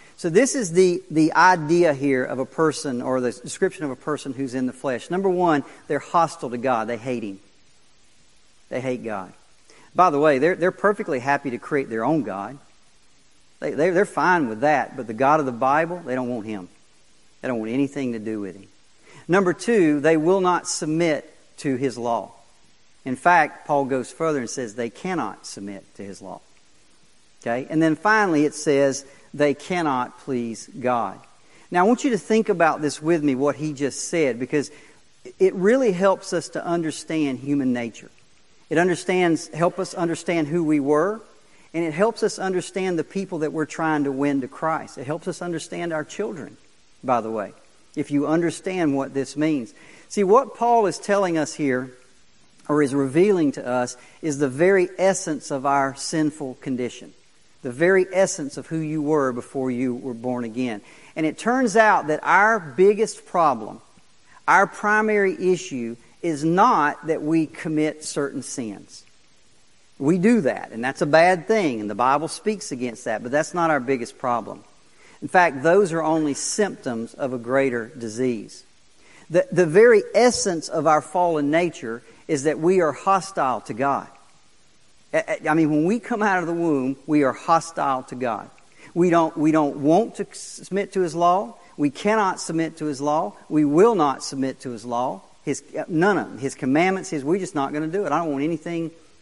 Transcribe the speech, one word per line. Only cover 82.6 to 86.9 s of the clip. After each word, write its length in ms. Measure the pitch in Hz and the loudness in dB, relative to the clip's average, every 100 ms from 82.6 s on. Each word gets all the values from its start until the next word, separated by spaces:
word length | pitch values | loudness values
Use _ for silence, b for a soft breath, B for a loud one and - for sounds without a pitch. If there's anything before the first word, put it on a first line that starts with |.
| 170 190 | 2 2
are 100 | 156 | 2
hostile 680 | - 196 190 - - 135 107 | 0 0 0 0 -2 -2 -2
to 120 | - | -6
God. 340 | 113 139 120 - - - - _ _ _ _ _ _ _ | -4 -2 -2 -6 -18 -20 -20 _ _ _ _ _ _ _
I, 260 | 156 - 156 | -4 -4 -4
I, 60 | 156 | 0
I 40 | |
mean, 160 | 156 151 | 2 2
when 160 | 151 165 | 2 2
we 140 | 233 | 0
come 240 | - 226 | -2 -2
out 160 | 214 185 | 0 0
of 80 | 165 | -2
the 60 | |
womb, 440 | 170 170 139 131 | -2 0 0 -2